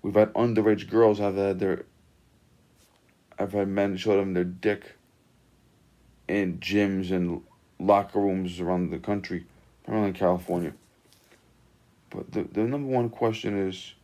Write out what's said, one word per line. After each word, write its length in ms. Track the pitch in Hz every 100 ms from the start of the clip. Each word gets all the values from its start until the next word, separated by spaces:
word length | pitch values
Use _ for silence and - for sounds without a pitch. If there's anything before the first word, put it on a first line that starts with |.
We've 140 | 98
had 180 | 101 107
underage 560 | - 120 110 107 104 104
girls 300 | 110 113 104
have 180 | 101 95
had 220 | 98 92
their, 260 | 95 87 - _ _ _ _ _ _ _ _ _ _ _ _ _ _ -
I've 140 | 98
had 160 | 101 98
men 300 | 98 101 92
show 180 | 107 98
them 160 | 98
their 120 | 90
dick 500 | 90 90 107 104 - - _ _ _ _ _ _ _ _ _ _ _ _ -
in 320 | 98 95 85
gyms 520 | - 101 101 95 92
and 320 | 92 87 85 - _ _ _
locker 400 | 92 101 98 104
rooms 420 | 98 95 92 87
around 280 | 87 90 87
the 100 | -
country, 460 | - 101 101 87 - _ _ _
primarily 240 | - 110 101
in 60 |
California. 580 | 92 95 90 87 87 82 - _ _ _ _ _ _ _ _ _ _ _ _ _
But 240 | 95 -
the, 120 | -
the 180 | 92 101
number 260 | 113 143 139
one 220 | 127 117
question 580 | 113 117 110 - 101 95
is 240 | 92 - -